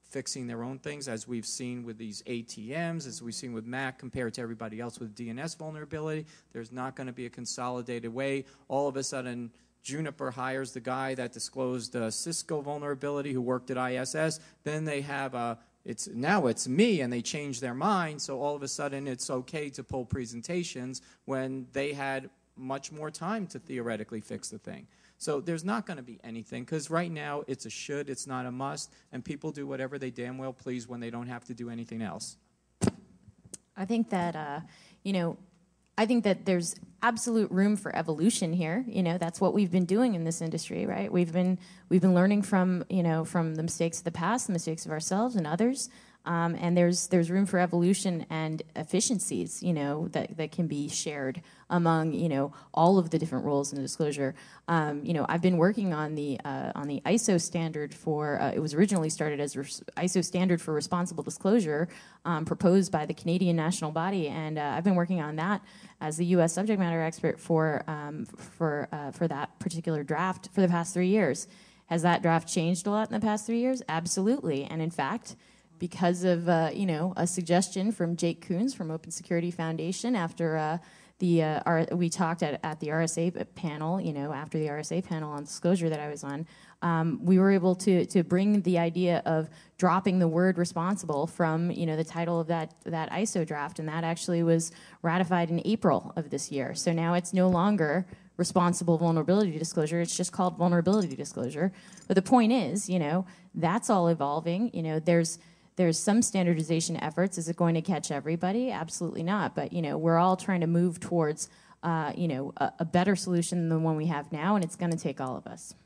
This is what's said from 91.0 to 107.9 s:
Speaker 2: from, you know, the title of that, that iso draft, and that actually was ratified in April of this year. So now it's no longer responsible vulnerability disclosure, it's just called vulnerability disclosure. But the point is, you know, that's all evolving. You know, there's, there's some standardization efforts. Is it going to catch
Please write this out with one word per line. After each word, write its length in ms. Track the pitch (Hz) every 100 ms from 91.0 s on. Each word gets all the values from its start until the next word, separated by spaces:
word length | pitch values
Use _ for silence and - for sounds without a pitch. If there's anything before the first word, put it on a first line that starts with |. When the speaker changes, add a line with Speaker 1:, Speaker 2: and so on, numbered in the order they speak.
| 165 143 160
Speaker 2:
from, 440 | - 165 160 175
you 140 | -
know, 120 | 165 156
the 80 |
title 360 | 160 170 170 170
of 60 | 160
that, 280 | 165 160 -
that 260 | - 165 156
iso 360 | 170 220 190 156
draft, 320 | 147 143 -
and 80 | 156
that 160 | 160
actually 400 | 165 165 - 170
was 300 | 165 165 165 - - -
ratified 480 | 170 175 170 180 170
in 100 | 170 -
April 440 | 220 185 139 - -
of 140 | 143
this 200 | 143 -
year. 240 | 139 127
So 160 | 165 -
now 220 | 165 165
it's 220 | 175 175
no 140 | 190 185
longer 580 | 180 196 208 156 160 185 - - -
responsible 580 | 175 185 175 175 170 160
vulnerability 600 | 170 165 151 196 202 156
disclosure, 420 | 160 170 151 170
it's 160 | 170 -
just 160 | 185
called 240 | - 180 170
vulnerability 580 | 175 175 175 214 175 131
disclosure. 540 | 143 - 123 147 185 - - - -
But 80 |
the 80 | 190
point 300 | 190 254 220
is, 360 | 247 160 202 190
you 100 | 180
know, 280 | 147 175 185 - -
that's 360 | - 160 214 -
all 180 | 202 170
evolving. 640 | 165 143 151 165 175 233
You 100 | 175
know, 180 | 160 156
there's, 380 | 156 170 165 - - _ _ -
there's 220 | 180 160
some 240 | - 214
standardization 760 | 233 190 175 160 160 165 165 165
efforts. 340 | 151 156 190 175
Is 140 | 160
it 60 | 165
going 180 | 170
to 80 | 165
catch 280 | 160